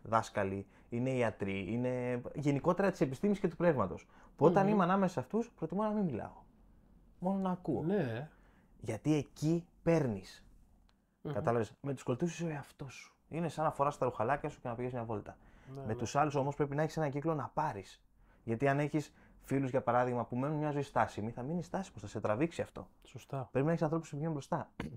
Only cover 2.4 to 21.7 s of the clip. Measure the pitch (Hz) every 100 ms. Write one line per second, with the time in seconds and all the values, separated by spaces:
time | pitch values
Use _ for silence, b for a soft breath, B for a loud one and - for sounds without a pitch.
2.4 | 143 139 160 - 196 - 147 131 208 196
3.4 | 180 - 170 139 95 - - B B -
4.4 | 151 185 196 208 175 196 185 - - 220
5.4 | 233 - 160 185 214 214 185 113 - -
6.4 | - - - - - - - - 180 196
7.4 | 190 180 - 127 156 202 131 113 156 -
8.4 | b b b b 113 107 147 151 127 -
9.4 | 151 170 - _ 165 165 135 101 95 -
10.4 | - - - - _ _ _ _ - 120
11.4 | 117 117 107 - 139 131 - - 175 160
12.4 | 170 147 - - 135 - - _ - 151
13.4 | 170 147 156 - 143 147 127 - 127 143
14.4 | 151 - 127 117 123 127 113 104 - -
15.4 | B B B 135 113 117 113 143 151 139
16.4 | 135 143 143 143 156 - 151 139 160 156
17.4 | - - 156 104 87 - _ _ b b
18.4 | - 113 139 143 147 156 - - b b
19.4 | - 135 135 127 120 123 127 120 120 123
20.4 | 139 151 151 143 135 123 107 - 107 120
21.4 | 127 170 -